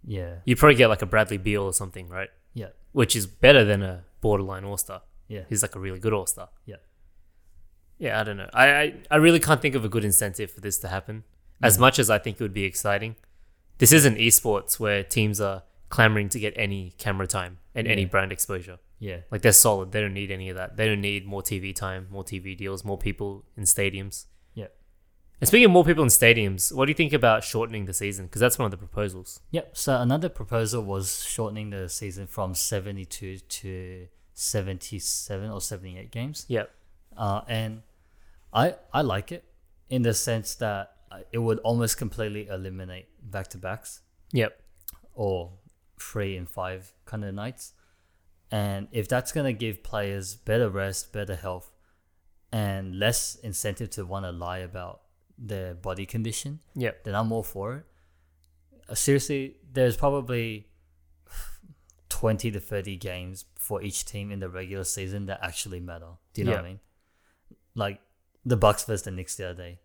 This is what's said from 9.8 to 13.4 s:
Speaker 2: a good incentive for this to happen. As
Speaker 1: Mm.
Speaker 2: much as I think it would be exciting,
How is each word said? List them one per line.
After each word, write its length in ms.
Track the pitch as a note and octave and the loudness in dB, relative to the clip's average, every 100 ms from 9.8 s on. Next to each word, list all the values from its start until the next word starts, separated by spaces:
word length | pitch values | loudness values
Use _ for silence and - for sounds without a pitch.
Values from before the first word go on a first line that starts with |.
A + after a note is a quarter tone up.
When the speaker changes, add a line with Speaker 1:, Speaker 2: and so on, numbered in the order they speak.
Speaker 2:
a 40 | G#2+ | 0
good 160 | A2+ | 0
incentive 460 | G#2 F#2+ G2+ F#2+ G#2 | 2 2 2 -6 -10
for 100 | - | -8
this 180 | G2+ - | -6 -6
to 100 | F#2+ | -4
happen. 360 | F#2+ - A2 - _ - - | -8 -8 -14 -16 _ -20 2
As 140 | C3 G2 | 4 8
Speaker 1:
Mm. 20 | |
Speaker 2:
much 180 | B2+ C3+ | 6 6
as 120 | A2+ | 2
I 80 | G#2+ | 2
think 220 | A#2 G2 | 0 -6
it 40 | |
would 80 | G#2+ | -6
be 100 | G2 | -2
exciting, 520 | G2 - G#2 G2+ A2 A2 - - | -4 -2 -2 -2 -4 -12 -20 -20